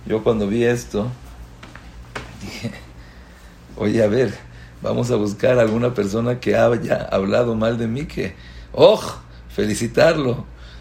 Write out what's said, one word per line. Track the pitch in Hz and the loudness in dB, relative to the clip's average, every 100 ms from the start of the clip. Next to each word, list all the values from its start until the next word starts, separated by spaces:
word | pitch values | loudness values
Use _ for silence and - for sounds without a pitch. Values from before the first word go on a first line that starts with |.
| - | -4
Yo | 110 | 0
cuando | 110 110 101 | 2 2 2
vi | 113 | 2
esto, | 117 120 - 104 113 123 - - - - - - - - - - - - | 2 0 -2 -4 -4 -6 -14 -18 -20 -20 -20 -20 -20 -20 -16 -14 -14 -14
dije, | - - 117 - - - - - - - - - - - | -14 -10 -10 -10 -18 -20 -20 -20 -20 -20 -20 -20 -16 -2
"Oye, | 104 107 | 0 4
a | 107 | 4
ver, | 113 120 101 - - - - | 4 2 -2 -14 -20 -20 -8
vamos | - 113 120 | -4 -2 0
a | 117 | 0
buscar | 104 101 - 127 | 0 0 2 4
alguna | 113 113 123 | 4 2 0
persona | 120 101 107 120 123 | 0 -2 0 -2 -2
que | - 107 | 0 4
haya | 113 120 - - | 4 2 0 -2
hablado | - 101 98 110 120 | 0 0 2 2 2
mal | 113 110 117 | 0 0 0
de | 113 | -2
mí, | 120 160 | -4 -6
que, | 175 - - - - - | -6 -6 -8 -18 -18 -6
¡oh!, | - 160 - - - - - - | 6 6 6 0 -12 -16 -20 -10
felicitarlo". | - 104 101 117 123 131 160 131 120 - - - - | -4 -2 -2 -2 4 4 4 0 -4 -8 -16 -20 -20